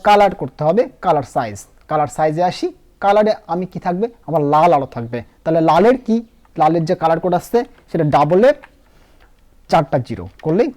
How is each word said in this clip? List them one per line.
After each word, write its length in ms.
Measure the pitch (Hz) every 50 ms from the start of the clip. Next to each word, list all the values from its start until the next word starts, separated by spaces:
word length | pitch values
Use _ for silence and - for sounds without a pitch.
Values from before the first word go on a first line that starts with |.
| - 208
কালার 260 | 208 208 202 196 190
করতে 300 | - 156 135 - - 151
হবে, 240 | 156 175 220 262 269 - _
কালার 220 | - 185 160 147 143
সাইজ, 440 | - - 143 123 110 104 101 - - _ _ _ -
কালার 180 | 151 156 147
সাইজে 360 | 139 - - 156 156 151 160 175
আসি। 300 | 180 180 - - 359 - - _ _ _ _
কালারে 320 | - 202 202 214 214 214 208 - -
আমি 200 | - 165 175 185
কি 120 | 185 - 175 -
থাকবে? 200 | 185 180 180 220 247 - _ _
আমার 160 | - 156 160 147
লাল 300 | 143 143 151 160 175 165
আলো 140 | 143 135
থাকবে। 360 | 127 - 123 117 113 120 120 113 - _ _ _
তাহলে 160 | 165 165 165
লালের 360 | 160 160 156 170 196 233 262 254 -
কি, 100 | - 220 233 226 - _ _ _ _ _ -
লালের 260 | 156 156 165 170 165
যে 100 | 156 185
কালার 260 | - 165 165 165 165
কোড 140 | 180 185 175
আসছে 300 | 175 - - - 233 254 - - _ _ _
সেটা 140 | - - 160
ডাবলের 500 | 151 139 147 147 147 175 185 226 269 294 - - - _ _ _ _ _ _ _ _ _ _ - _ _ _ _ _ _ _ _ -
চারটা 300 | - 165 151 - - 147
জিরো 300 | 123 - 117 104 87 98 - - -
করলেই 260 | 156 160 196 269 302 -